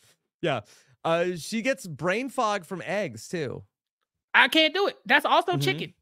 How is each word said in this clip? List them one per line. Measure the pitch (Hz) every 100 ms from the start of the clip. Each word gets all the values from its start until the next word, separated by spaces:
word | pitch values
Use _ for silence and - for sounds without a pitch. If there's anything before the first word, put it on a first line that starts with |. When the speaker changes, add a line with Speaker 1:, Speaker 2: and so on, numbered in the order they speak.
| _ _ _ -
Speaker 1:
Yeah. | 165 127 - - _ _
Uh, | 165 170 180 175
she | - 220
gets | 254 269 185
brain | 139 175 208 262
fog | 254 214 202 156
from | 185
eggs, | - 196 180 107 -
too. | 180 135 95 - _ _ _ _ _ _
Speaker 2:
I | 214 262
can't | 320 311
do | 349 403
it. | - 196
That's | 285
also | 254 302 349
Speaker 1:
Mm-hmm. | 339
Speaker 2:
chicken. | - - - _